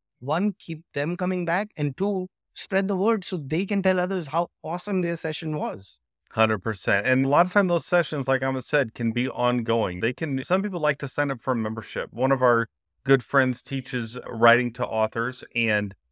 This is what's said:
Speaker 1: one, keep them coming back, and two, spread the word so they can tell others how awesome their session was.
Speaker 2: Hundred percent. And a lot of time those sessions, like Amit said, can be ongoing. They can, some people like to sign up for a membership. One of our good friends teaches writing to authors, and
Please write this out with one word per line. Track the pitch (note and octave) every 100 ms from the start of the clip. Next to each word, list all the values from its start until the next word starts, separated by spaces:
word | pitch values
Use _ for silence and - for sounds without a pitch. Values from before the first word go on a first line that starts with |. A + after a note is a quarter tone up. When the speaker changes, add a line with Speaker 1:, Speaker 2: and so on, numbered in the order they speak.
| _ _
Speaker 1:
one, | B2+ E3 G#3 -
keep | - D#3+ -
them | D3 D3+ F3
coming | F3+ F#3
back, | E3+ F3+ G#3+ -
and | D3 -
two, | G3+ F#3+ F#3 _ _
spread | - - F#3+ G3
the | F#3
word | G#3 A3
so | - F3
they | C3+ D#3+ G3
can | G3+
tell | F#3 F#3
others | F3+ F#3+ D3
how | E3 F3 _
awesome | D#3 F3 - F#3+
their | E3+ E3
session | E3 D3+ D#3+ D3+
was. | A3+ G2+ G2 - _ _ _
Speaker 2:
Hundred | - A2 G#2+
percent. | A2 G#2 - G2+ A2+
And | C3
a | C3+
lot | D3 F3+
of |
time | G3+ F#3+
those | E3+ -
sessions, | F3 D#3+ D3 C3+
like | C3
Amit | C3+ C3
said, | - D3 A#2+
can | - A2+
be | A#2 B2+
ongoing. | - B2 B2 A2+ A#2 G2+ F2+
They | A2+
can, | C3+ D#3 C3+
some | B2+ F#3+
people | G3 F3+
like | D3+ C#3+
to | C3+
sign | - C#3+
up | B2+
for | -
a | A#2+
membership. | A2 A2 G#2 G2+ -
One | A2+ C3
of | C3
our | B2+ A#2 A2+ _ _ _
good | - C3+
friends | - C#3 B2+ B2
teaches | - C3+ B2+ B2+ A2+ A#2 -
writing | A#2 A#2 A#2+ B2
to | A#2+ B2
authors, | A2 A2 A#2 A#2+ B2+ -
and | A#2 A2+ G#2+ G2+ - _